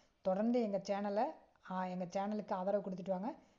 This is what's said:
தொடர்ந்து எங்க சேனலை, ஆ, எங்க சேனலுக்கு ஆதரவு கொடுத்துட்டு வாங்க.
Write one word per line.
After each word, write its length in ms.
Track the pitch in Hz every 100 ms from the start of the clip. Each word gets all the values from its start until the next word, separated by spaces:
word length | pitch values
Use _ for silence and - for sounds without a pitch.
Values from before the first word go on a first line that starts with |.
| _ _
தொடர்ந்து 420 | 190 185 226 247
எங்க 160 | 214 196
சேனலை, 460 | 190 202 208 202 285 - - _ -
ஆ, 140 | 185
எங்க 200 | 185 180
சேனலுக்கு 480 | 180 196 202 214 -
ஆதரவு 380 | 190 185 202 196
கொடுத்துட்டு 200 | 185 185
வாங்க. 240 | 185 220 - -